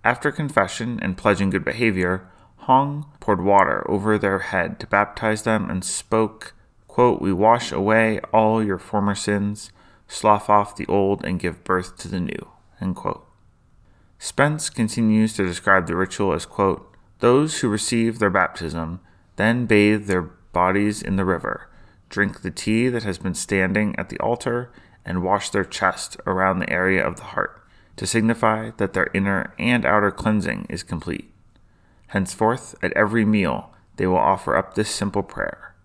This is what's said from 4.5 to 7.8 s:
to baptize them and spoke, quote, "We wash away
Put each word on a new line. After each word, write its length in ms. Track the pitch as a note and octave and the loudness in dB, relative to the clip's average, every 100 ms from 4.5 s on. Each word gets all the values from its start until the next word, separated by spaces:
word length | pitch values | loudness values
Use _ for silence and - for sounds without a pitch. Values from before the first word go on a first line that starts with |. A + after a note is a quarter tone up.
| F#2+ E2+ - | -2 -4 -6
to 80 | - | 0
baptize 560 | G2+ G#2 - A2 G#2+ | 0 0 -2 -2 -2
them 260 | A#2 A2 - | 0 -2 -2
and 140 | F#2 | -4
spoke, 680 | - - - A2+ A2 - - _ _ _ _ | -4 -8 0 2 0 -4 -18 _ _ _ _
quote, 340 | - B2 - | 2 4 4
"We 120 | F#2+ | -2
wash 400 | F2+ G#2+ A#2 - | 4 4 4 2
away 480 | C2+ | -2